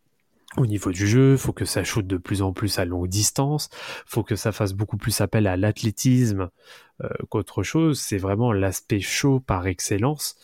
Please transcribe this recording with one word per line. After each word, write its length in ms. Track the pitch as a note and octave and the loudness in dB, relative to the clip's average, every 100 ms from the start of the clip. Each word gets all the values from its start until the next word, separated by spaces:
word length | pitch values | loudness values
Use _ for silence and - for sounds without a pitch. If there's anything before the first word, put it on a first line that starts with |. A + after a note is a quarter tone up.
| _ _ _ _ - - | _ _ _ _ -8 -2
au 100 | A#2+ | 0
niveau 260 | G#2 G2+ | 0 -4
du 140 | F2+ G2+ | 0 2
jeu, 280 | B2 C3+ C3+ | 6 6 4
faut 160 | A#2+ | 0
que 120 | - | -4
ça 180 | F#2 G#2+ | -4 -2
shoote 220 | F2 A#2 F#2 | -2 -2 -2
de 100 | F#2 | -4
plus 240 | - G2+ | -2 -2
en 120 | F#2+ | -2
plus 260 | F2+ G2+ F#2+ | -2 -4 -2
à 60 | |
longue 240 | F2+ F2 F2+ | -2 -4 -2
distance, 600 | G2 G#2 - C#3 D3+ - - - - - | 0 -2 0 -2 -2 -6 -12 -14 -14 -6
faut 160 | A#2 | -4
que 140 | G2+ G#2 | -2 -2
ça 160 | A2 | -2
fasse 200 | - G2+ | -2 -2
beaucoup 240 | G2 G#2+ G2+ | -2 -4 -4
plus 240 | - - | -2 0
appel 260 | G2+ A2+ G#2 | 2 4 4
à 80 | F2+ | 4
l'athlétisme, 920 | G#2+ - A2+ - C3 B2+ A#2 G2 F2+ _ - - _ - | 2 2 -2 0 4 6 4 2 -2 _ -20 -20 _ -12
euh, 60 | - - G#2 | -8 -8 -4
qu'autre 360 | A2 - - | -4 -4 -4
chose. 340 | F#2 D#3+ E3 C3+ | -2 2 2 2
C'est 180 | - G2+ | -2 -2
vraiment 340 | F#2+ G2+ A#2+ | 0 2 2
l'aspect 480 | G2 F#2+ - - G#2 | 2 2 -2 -2 -2
chaud 400 | - - C#3+ C3+ | -2 0 2 2
par 260 | - F#2+ F#2+ | 2 0 0
excellence, 680 | F2+ - G2+ B2 D3+ - - | -2 -2 0 0 -2 -6 -10